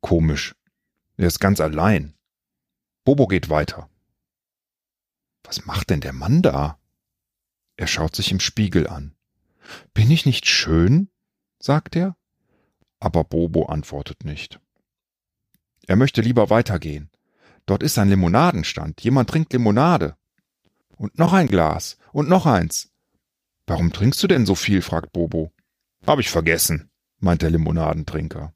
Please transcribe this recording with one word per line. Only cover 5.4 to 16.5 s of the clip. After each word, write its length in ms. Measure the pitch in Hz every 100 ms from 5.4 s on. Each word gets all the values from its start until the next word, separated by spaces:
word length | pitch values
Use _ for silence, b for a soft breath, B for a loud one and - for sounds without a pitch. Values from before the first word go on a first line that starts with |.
Was 220 | - - -
macht 240 | - -
denn 120 | 76
der 120 | 69
Mann 280 | 65 73 147
da? 360 | 180 69 73 - _ _ _ _ _ _ _ _ _ -
Er 100 | 87
schaut 280 | - 80 -
sich 160 | 98
im 80 | 95
Spiegel 480 | - - 104 85 -
an. 280 | - 71 _ _ _ _ B B B B
Bin 180 | - 110
ich 140 | 160 -
nicht 200 | 127 -
schön? 640 | - - 80 87 147 196 _ _ _ _ _
sagt 360 | - 147 - 160
er. 200 | 185 175 _ _ _ _ _ _ _ _
Aber 240 | 101 85
Bobo 420 | 80 82 85 80 76
antwortet 560 | 78 73 71 71 71 -
nicht. 340 | 73 - - _ _ _ _ _ _ _ _ _ _ _ _ -
Er 80 | 98
möchte 260 | 139 -
lieber 280 | 110 123
weitergehen. 600 | 104